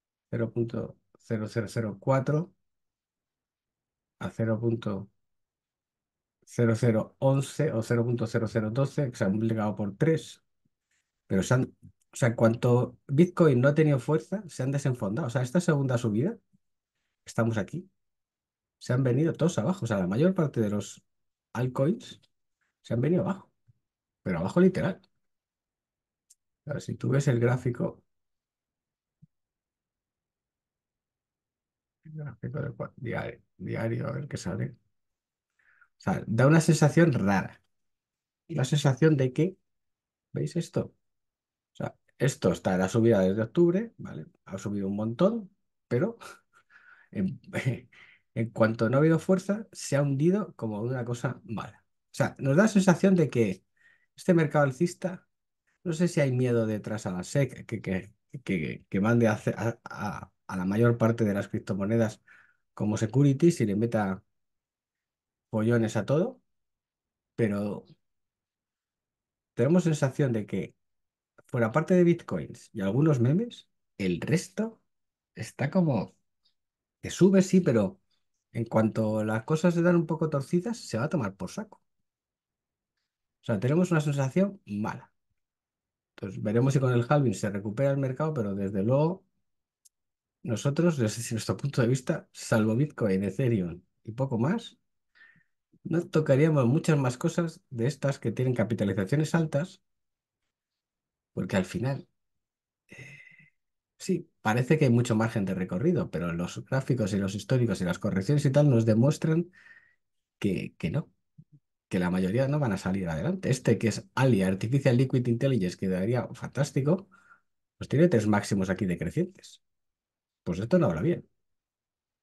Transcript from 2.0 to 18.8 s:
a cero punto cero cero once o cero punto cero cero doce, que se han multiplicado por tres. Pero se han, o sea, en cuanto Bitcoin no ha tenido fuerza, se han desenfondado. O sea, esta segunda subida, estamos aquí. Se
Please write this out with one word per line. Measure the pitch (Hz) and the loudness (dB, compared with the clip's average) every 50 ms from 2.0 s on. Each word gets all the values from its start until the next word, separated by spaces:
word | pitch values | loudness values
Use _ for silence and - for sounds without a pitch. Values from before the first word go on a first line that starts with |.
| - 135 135 135 127 - 147 151 180 - _ _ _ _ _ _ _ _ _ _ _ _ _ _ _ _ _ _ _ _ _ _ _ _ _ _ _ _ _ _ _ _ _ - | -2 0 0 2 2 0 0 -2 -2 -4 _ _ _ _ _ _ _ _ _ _ _ _ _ _ _ _ _ _ _ _ _ _ _ _ _ _ _ _ _ _ _ _ _ -12
a | - 95 | -10 -8
cero | - - 113 110 110 107 | -4 -4 -2 -2 -2 -2
punto | 113 117 113 113 - 104 101 95 98 - _ _ _ _ _ _ _ _ _ _ _ _ _ _ _ _ _ _ _ _ _ _ _ _ _ _ _ | -2 -2 -2 -2 -4 -6 -6 -8 -8 -12 _ _ _ _ _ _ _ _ _ _ _ _ _ _ _ _ _ _ _ _ _ _ _ _ _ _ _
cero | - - - 120 113 113 | -6 -2 2 2 2 2
cero | 110 - 117 107 110 98 - _ - | 4 2 2 2 2 -2 -4 _ 0
once | 139 135 135 139 135 - - - 147 117 | 2 2 2 2 0 -2 -2 -2 -2 -2
o | 110 117 | -2 -2
cero | 113 - 120 117 117 | -2 0 0 0 0
punto | 123 120 117 110 | 0 -2 -2 -2
cero | 107 - 117 110 | -2 -2 -2 -2
cero | 101 - 113 107 107 | -2 -2 -2 -2 -2
doce, | 110 135 139 135 - - 147 120 | -2 -2 -2 -2 -2 -4 -4 -4
que | - | -4
se | - 110 | -2 -2
han | 95 | 0
multiplicado | 98 110 113 113 113 110 104 107 98 | 0 0 0 0 0 -2 -2 -4 -4
por | - 107 98 95 | -4 -6 -6 -4
tres. | - - - 80 76 - - - - _ _ _ _ _ _ _ _ _ _ _ _ _ _ _ _ _ | -2 0 0 0 0 -4 -10 -20 -20 _ _ _ _ _ _ _ _ _ _ _ _ _ _ _ _ _
Pero | - 98 95 90 | -2 -2 0 2
se | - 127 | 2 2
han, | 131 127 - - _ - - - _ _ _ - | 2 0 -2 -6 _ -20 -20 -20 _ _ _ -4
o | |
sea, | - - 117 | -2 0 0
en | 117 | 2
cuanto | - 117 113 113 - - 123 120 123 123 - - _ _ | 4 2 2 2 2 2 2 4 4 2 0 -6 _ _
Bitcoin | - 139 139 180 180 - - 175 156 131 123 | 0 2 4 4 4 4 4 4 4 6 4
no | 127 143 | 4 4
ha | 147 | 4
tenido | 156 156 151 143 127 | 4 4 4 2 0
fuerza, | - - 151 156 - - 190 214 202 | 0 0 -2 -2 -2 -6 -10 -10 -10
se | 151 - - 131 | -10 -10 -6 -4
han | 135 | -4
desenfondado. | 139 139 - 139 123 - 110 95 104 135 165 | -2 -2 -2 -2 -2 -2 -4 -4 -4 -4 -4
O | 120 | -4
sea, | 117 135 131 | -4 -4 -2
esta | 127 - 180 | -2 0 0
segunda | 175 - 156 139 135 127 127 | 2 2 0 0 0 0 0
subida, | 117 - 113 101 110 139 202 233 - _ _ _ _ _ _ _ _ _ _ _ _ _ _ _ _ _ | 0 0 0 0 0 0 -2 -4 -8 _ _ _ _ _ _ _ _ _ _ _ _ _ _ _ _ _
estamos | - - - 117 117 110 | -6 -4 -2 -2 0 -2
aquí. | 107 95 - - 170 - - _ _ _ _ _ _ _ _ _ _ _ _ _ _ _ _ _ | -2 -4 -6 -8 -12 -12 -14 _ _ _ _ _ _ _ _ _ _ _ _ _ _ _ _ _
Se | _ | _